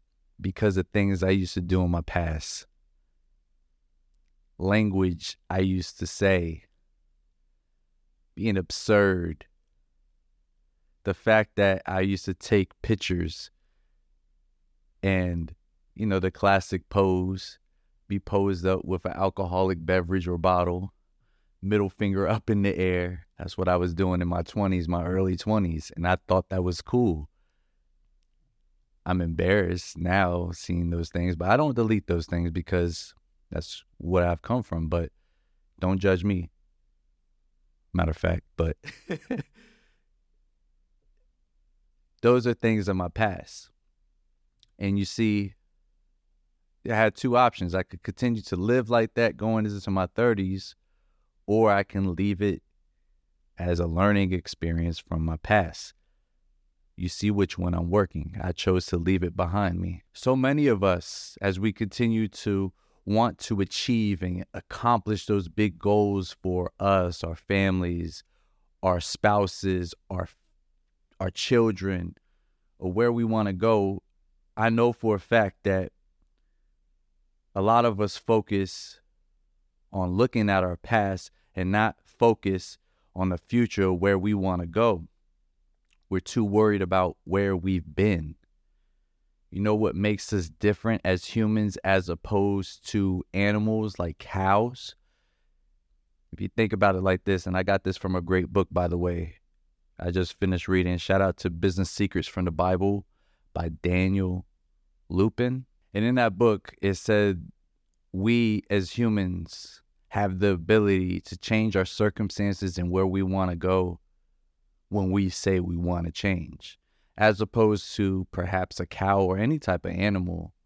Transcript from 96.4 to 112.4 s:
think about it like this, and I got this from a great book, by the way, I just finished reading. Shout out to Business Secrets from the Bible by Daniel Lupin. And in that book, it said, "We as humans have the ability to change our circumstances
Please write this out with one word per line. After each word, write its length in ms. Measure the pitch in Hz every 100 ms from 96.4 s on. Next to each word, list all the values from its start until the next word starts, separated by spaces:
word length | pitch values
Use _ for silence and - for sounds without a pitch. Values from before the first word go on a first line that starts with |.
| 98
think 200 | - 110
about 220 | 101 101 92
it 40 |
like 240 | 95 92
this, 220 | - 92 92
and 100 | 92
I 60 |
got 220 | 92 98
this 120 | 95 92
from 180 | 95
a 60 | 92
great 320 | 85 92 87
book, 160 | 95 90
by 180 | 92 87
the 100 | 87
way, 380 | 87 87 82 - _ _ _ _ _ -
I 120 | 87
just 280 | 90 87 -
finished 300 | 95 90 -
reading. 300 | 92 90 87
Shout 240 | - 98
out 160 | 95 -
to 100 | 92
Business 400 | 82 95 90 90
Secrets 380 | - 101 87 -
from 160 | -
the 60 | 90
Bible 560 | 80 90 92 98 101 - _ _ _ _
by 160 | - 85
Daniel 760 | 78 87 90 92 98 92 90 - _ _ _ _ _ _
Lupin. 560 | 90 110 - 123 131 127 _ _
And 100 | 98
in 120 | 113 127
that 200 | 117 92
book, 380 | 117 104 - -
it 140 | 98 95
said, 540 | - 104 104 90 - - _ _ _ _ _
"We 520 | 92 107 120 117 107 -
as 220 | 101 92 -
humans 840 | 117 107 92 90 85 - - - _ _ _
have 320 | 104 101 92
the 100 | 101
ability 720 | 90 82 110 101 98 92 90
to 160 | - 92
change 360 | - 110 110
our 120 | 98 90
circumstances 880 | - 104 - 101 -